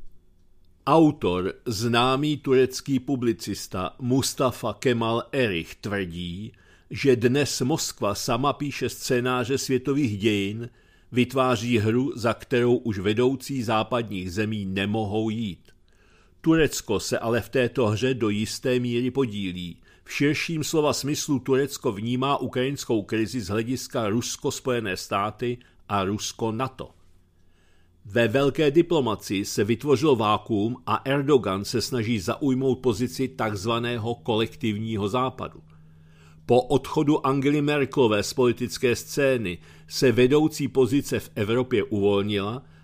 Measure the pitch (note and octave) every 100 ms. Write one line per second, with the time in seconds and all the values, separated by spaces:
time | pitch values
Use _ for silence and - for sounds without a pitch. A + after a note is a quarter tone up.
0 | - - _ _ _ - - _ - D#3+
1 | D#3 D3+ F#2+ F2+ F#2 - - G2+ A#2+ A#2+
2 | B2+ C3 D3+ C#3 C#3 C3 B2+ - - C3
3 | C3 C3+ A#2+ G2 - G2 - F#2+ F#2 -
4 | A#2+ C3+ - - C3 - A#2 - C3 A#2
5 | A#2 A#2 - C#3 A#2 E2+ D#2+ - A2 G2+
6 | F2+ E2+ F2 F2+ A2 - _ - - A2+
7 | C#3 A#2+ A#2+ C#3 C3+ - C3 D#3 - -
8 | G#2 G2+ - A#2 C#3+ - D3 - B2 -
9 | - B2 B2 B2+ B2 C3+ - B2+ C3+ C#3
10 | C3 G#2 A2 G#2 G2 A2 A#2 - _ _
11 | _ A2+ B2 C3 B2+ A2+ A#2+ A#2 G#2+ A#2+
12 | C3+ B2 A2+ G#2+ - B2 A#2+ A#2+ A2+ G2+
13 | F#2+ G#2+ B2+ C3 - C3+ A2 G#2+ G#2+ A#2+
14 | A2 G2 F#2 F2 G#2+ A2 F#2+ G2 G2+ A2
15 | G2 A2 A2 A2 A2 E2+ _ - _ _
16 | _ _ _ _ E3 D#3+ C#3+ - - G2
17 | - B2 A2+ A#2 G#2+ C3+ A#2+ - A2 G#2+
18 | B2+ B2 A2 G#2 A2+ - C3+ B2 B2 A#2+
19 | B2+ C3 B2+ G2+ F#2+ F2+ F2 - _ _
20 | - - C#3+ D3 - D#3+ - D#3+ D3 B2
21 | C3+ D3+ - C#3 - C3 C#3 - C3 G2+
22 | A#2 B2+ C#3 C#3 B2 B2+ C3 C#3+ - A2+
23 | F#2 A2 G#2 B2 F2+ G#2+ A2+ B2+ - B2+
24 | G#2+ A#2 A#2+ - C#3+ - C3+ A#2+ G#2+ F#2
25 | - G2 G#2 G#2+ B2 A#2+ - _ - G2+
26 | F#2+ G#2 - - A2+ A2 C3 - - -
27 | _ - _ _ _ _ _ _ _ _
28 | G#2+ A2 A#2 B2+ C#3 D#3+ D3+ D3+ E3+ E3
29 | A#2+ G2+ - G2 G2+ - G#2 A#2 D3 B2+
30 | D#3 A#2+ G#2+ G#2 - G#2+ A2 B2 - G#2+
31 | C3+ C#3+ C#3 C#3 G2+ F#2+ G2+ A#2 - B2+
32 | G#2+ A2+ F2 - C#3 B2+ C3+ B2+ B2+ G#2
33 | B2 - B2+ - A2 G#2 G#2+ A#2 A#2+ A#2+
34 | A2+ A#2 - G#2+ A2+ - A2+ G#2 A2 A2
35 | G2+ A2+ B2+ - F2 - - - - -
36 | - - - - - B2 - C#3 - D#3+
37 | D3 D3+ C3+ C#3 C3+ D3 C#3+ D3 C3 -
38 | A#2 G#2 G2 - B2 A2 A#2+ - B2 A2+
39 | - - C#3 B2+ G2 E2+ - - - -
40 | C3 A2+ B2+ D3 D#3 - C3+ C3+ A#2+ C#3
41 | - A2+ - - G#2 A#2+ B2 A2+ - G#2
42 | G2+ G2+ G2+ G#2 G2 B2 - -